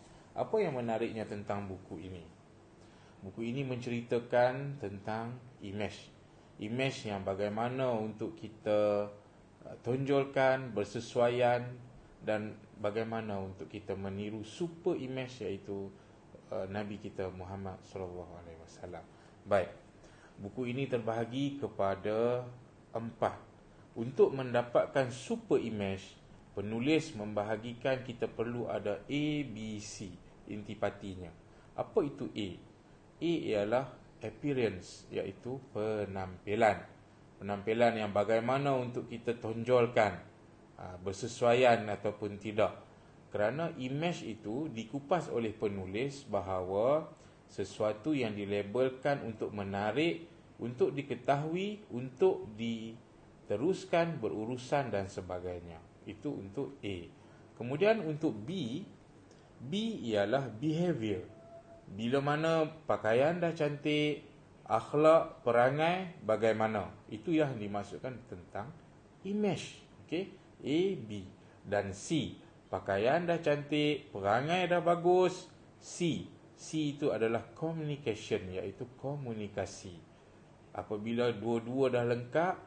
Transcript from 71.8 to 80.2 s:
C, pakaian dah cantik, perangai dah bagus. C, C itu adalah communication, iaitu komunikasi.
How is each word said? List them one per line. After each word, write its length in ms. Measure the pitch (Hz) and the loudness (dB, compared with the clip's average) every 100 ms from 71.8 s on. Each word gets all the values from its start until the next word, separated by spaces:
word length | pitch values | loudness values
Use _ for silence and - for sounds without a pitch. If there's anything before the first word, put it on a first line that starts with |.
| 98 | 0
C, 400 | 92 - 160 101 - - - - | -6 -2 0 0 -6 -18 -20 -8
pakaian 560 | 92 - 98 113 160 175 | -4 0 2 4 4 2
dah 80 | 165 | 2
cantik, 720 | 151 147 143 151 147 143 - | 2 2 2 2 2 2 -4
perangai 560 | 104 98 113 143 180 | -2 2 4 4 2
dah 160 | 175 175 | 2 4
bagus. 640 | 165 170 170 180 180 180 - - - - | 4 4 6 8 6 2 -10 -20 -20 -20
C, 480 | - - 170 107 87 - - - | -14 0 0 0 -6 -16 -20 -18
C 400 | - 160 151 143 | -6 -2 0 0
itu 160 | 147 | 0
adalah 400 | 107 113 113 104 | 2 2 2 -2
communication, 960 | - 160 165 151 139 117 107 - 107 92 | -6 -4 -2 -4 -2 -2 -4 -2 -2 -2
iaitu 400 | 92 98 98 123 - | -6 -6 -8 -12 -8
komunikasi. 1040 | 131 147 127 110 101 101 92 - 101 85 - - | -6 -6 -6 -6 -6 -4 -6 -8 -14 -16 -18 -20